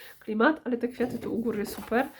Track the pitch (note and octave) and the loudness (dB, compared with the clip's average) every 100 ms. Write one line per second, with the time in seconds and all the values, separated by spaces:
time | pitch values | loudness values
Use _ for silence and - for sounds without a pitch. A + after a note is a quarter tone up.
0 | - - - G#3+ C4 D#4 B3+ A#3+ B3 - | -20 -16 -6 4 4 4 0 -2 -2 -2
1 | B3 A#3 - A#3 A3+ G#3 G#3+ - - A3+ | -2 -2 -4 -2 -2 -2 -4 -6 -2 0
2 | D4 - | 0 -4